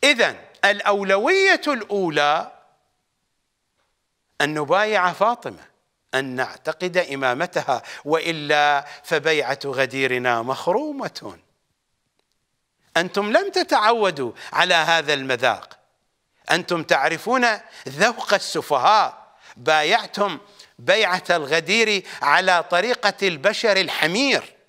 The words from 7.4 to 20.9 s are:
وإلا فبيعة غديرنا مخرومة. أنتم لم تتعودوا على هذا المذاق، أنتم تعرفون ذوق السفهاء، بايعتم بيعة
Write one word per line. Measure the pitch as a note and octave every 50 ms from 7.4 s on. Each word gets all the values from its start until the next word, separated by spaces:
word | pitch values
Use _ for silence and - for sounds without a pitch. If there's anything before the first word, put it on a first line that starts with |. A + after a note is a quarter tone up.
| E3+ F3 - E3 D3 - C3+ A#2 - - - - -
وإلا | C#3+ D3+ D#3+ D#3+ E3 E3 D#3 D3 C#3+ D3+ D3 D3 D3 D3 C#3+ C#3 - - - -
فبيعة | - E3+ D#3 C#3+ D#3+ D#3+ D3+ C#3 A#2+ C3+ C#3 -
غديرنا | C#3 C3+ B2+ C3+ B2+ A#2+ C3+ C3+ C3 B2+ B2 B2 B2+ A#2+ A2+ A#2
مخرومة. | B2+ C3 - - - F3+ A3+ D4 D4+ D4 C#4 A#3+ E3+ - - - G#2+ F2+ - _ _ _ _ _ _ _ _ _ _ _ _ _ _ _ _ _ _ _ _ _ _ _ _ _ _ _ _ _ _ _
أنتم | E3 E3+ F#3 - G3+ G3+ G#3 A3
لم | D#4 G4 G4+
تتعودوا | - F#4 F4 - D#4 B3+ G#3 G#3+ A#3 A#3 G#3+ F#3+ E3+ C#3+ C3 A#2+ G#2+ - - - -
على | C#3+ E3 F3+ F3+
هذا | E3 D#3 D#3 E3 E3 D3+ C#3+ D3+
المذاق، | C#3 C3+ C3+ C3 A#2+ B2 B2+ A2 F#2+ - - - _ _ _ _ _ _ _ _ _ _ _ _ _ _ -
أنتم | - E3+ F3+ - F3+ E3+ D3+
تعرفون | - F3 D3+ C3+ D#3 E3 D#3 - G#3 B3 C4 B3 A#3+ G#3+ G3+ - - - - - C#3+
ذوق | C3 C#3 F#3 A#3 A#3+ - - - G#3
السفهاء، | F#3+ - - - E3 C3+ - D3+ C3+ B2 E3 G#3+ A3 F#3+ C#3 - - - _ _ _ _ - -
بايعتم | - B2 C#3 D#3 D#3 D3+ D#3 G3+ A#3 - - - - G3+ G3 E3+ C3 - _ - _ - - _ _
بيعة | A#2+ B2